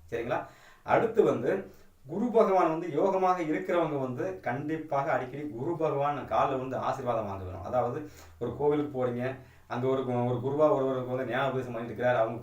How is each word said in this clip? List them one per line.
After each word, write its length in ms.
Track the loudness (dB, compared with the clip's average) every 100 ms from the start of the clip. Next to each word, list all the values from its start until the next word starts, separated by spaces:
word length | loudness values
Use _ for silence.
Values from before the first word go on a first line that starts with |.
| -8
சரிங்களா? 300 | -6 -4 -4 -6 -14 -20 -14 2
அடுத்து 360 | 2 4 6 6
வந்து 220 | 4 2 0 -2 -14 -20 _ -8
குரு 220 | -2 2 6
பகவான் 360 | 6 6 4
வந்து 140 | 2 -2 0
யோகமாக 420 | 2 4 2 2 0
இருக்கிறவங்க 460 | -2 0 0 0 0
வந்து 200 | -4 -4 -6 -6 -4
கண்டிப்பாக 640 | -4 -4 -6 -4 -2 0 -2
அடிக்கடி 260 | -4 -8 -10 -6
குரு 160 | -4 -2
பகவான் 340 | 0 0 -2 -2 -2
கால்ல 240 | 0 2 0
வந்து 140 | -4 -4 -4
ஆசீர்வாதம் 400 | -2 -2 -2 -4
வாங்க 160 | -6 -10
வேணும். 200 | -10 -4
அதாவது 300 | 0 0 -2 -8 -14 -20 -8
ஒரு 100 | -8 0
கோவிலுக்கு 320 | 2 2 0 -2
போறீங்க, 280 | -2 0 -4 -6 -12 -20 -8
அங்க 140 | -2 0
ஒரு 100 | 0 0
கு-, 100 | 0 0
ஒரு 80 | 0
குருவா 220 | 0 4 4 4
ஒருவருக்கு 360 | 2 -2 -2
வந்து 160 | -4 -2
ஞான 120 | -2 0
உபதேசம் 260 | -2 -4 -6
பண்ணிட்டு 160 | -8
இருக்கிறார், 260 | -2 2 2
அவங்க 180 | 0 -2